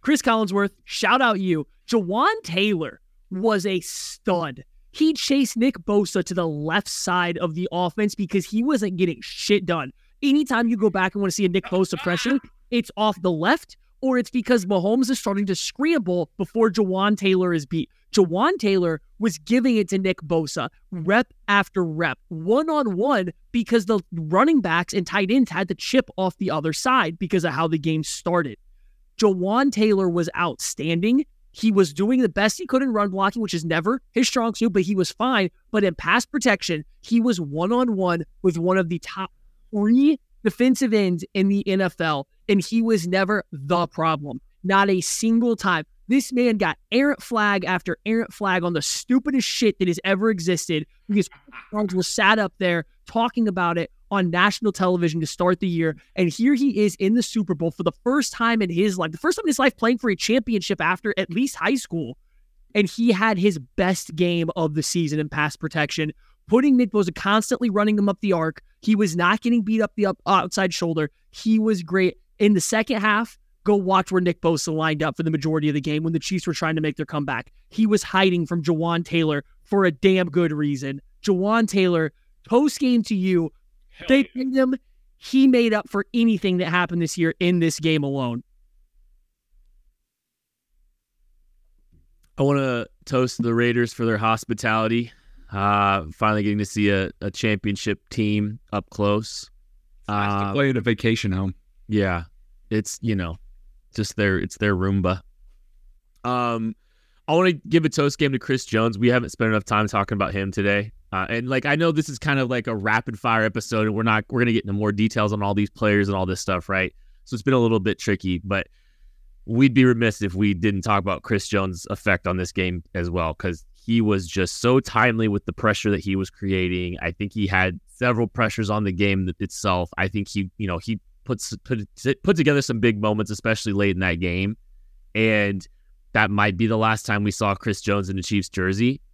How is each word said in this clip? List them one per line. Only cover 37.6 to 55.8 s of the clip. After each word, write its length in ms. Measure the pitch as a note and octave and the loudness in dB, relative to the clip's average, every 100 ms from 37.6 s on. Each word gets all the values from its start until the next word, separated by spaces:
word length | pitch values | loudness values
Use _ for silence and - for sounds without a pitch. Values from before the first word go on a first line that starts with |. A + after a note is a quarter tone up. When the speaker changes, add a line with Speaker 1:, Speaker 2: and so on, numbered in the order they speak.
| F3+ A#3+ B3+ G3+ F#3 E3+ E3+ _ | -2 0 0 0 0 -2 -4 _
Speaker 1:
with 140 | F#3+ E3 | -2 0
one 200 | F3 F#3 | 0 2
of 120 | F3 | 0
the 100 | E3+ | -4
top 320 | - - F#3+ _ - _ _ | -8 -10 -12 _ -20 _ _
three 480 | G#3+ G#3 A#3+ C#4+ D4 _ _ | -2 2 4 4 2 _ _
defensive 500 | A3 - B3 C4 C4 | -4 2 2 2 2
ends 320 | G#3+ G3 F3 - | 2 2 -2 -4
in 160 | G3 G3 | -2 0
the 180 | G3+ G3 | 0 0
N 140 | F#3+ | 0
F 180 | F#3 - | 0 -2
L, 280 | E3 D3 C#3 _ - | -4 -2 -6 _ 0
and 160 | G3+ | 0
he 180 | F3 A3+ | 2 0
was 260 | A3+ A3+ E3+ | 2 0 2
never 360 | F#3+ F#3+ G#3+ - | 0 0 -2 -4
the 340 | D3+ C#3 F3 F3 | -12 -2 0 0
problem. 520 | - D#3+ D#3 C#3+ B3 _ _ | -2 -2 -2 -6 -12 _ _
Not 260 | F#3 G3 G3 | 0 2 4
a 120 | F#3+ | 2
single 540 | D#3+ - A3+ A3+ A#3+ A3+ | -2 -2 2 2 2 0
time. 280 | G3+ F3 D#3 _ - | 0 -2 -4 _ 0
This 260 | C4 - | 0 0
man 240 | B3 A#3+ A3 | 0 2 2
got 200 | F3+ - _ | 0 -2 _
errant 300 | A3+ C#4 C#4 | 2 2 0
flag 440 | - A3+ G#3 G3+ F3 | -4 0 0 0 0
after 320 | F#3 - E3+ - | -4 -4 -6 -2
errant 280 | A3+ A#3 | -2 -2
flag 300 | - G3+ F#3 | -4 -2 0
on 100 | F3 | 0
the 80 | E3+ | -2
stupidest 640 | - - - B3+ C#4 C4 - | -4 -6 0 0 2 -2 -2
shit 300 | - A3+ - | 0 0 2
that 100 | F#3 | 0
has 120 | F3 | -2
ever 280 | F#3+ F#3 A3 | 0 0 2
existed 560 | G#3 E3 F3 - D#3+ D#3 _ _ | 0 0 -2 -2 -4 -6 _ _
because 220 | G#3 F#3 - _ A#2+ - | 0 0 -4 _ -20 -10
Charles 240 | G#3 G#3 | -6 -2
was 140 | F#3 F3 | -2 -2
sat 320 | - G3 A3 | 2 4 4
up 140 | G3 _ | 2 _
there 280 | F#3 E3+ D#3 _ - | 0 0 -4 _ -8
talking 420 | A3+ A#3 - A3 | -2 -2 0 -2
about 300 | F#3 F3 E3+ | 0 -2 -2
it 140 | E3 _ _ | -4 _ _
on 220 | G3 F#3 | -2 0
national 400 | F3 G3 G3 A3 | 2 2 2 -4
television 480 | - F#3 F3+ E3+ D#3+ | 0 0 2 0 -2
to 80 | D#3 | -6
start 320 | - F3+ F3+ | -2 0 2
the 80 | F#3+ | 0
year, 280 | E3+ | 0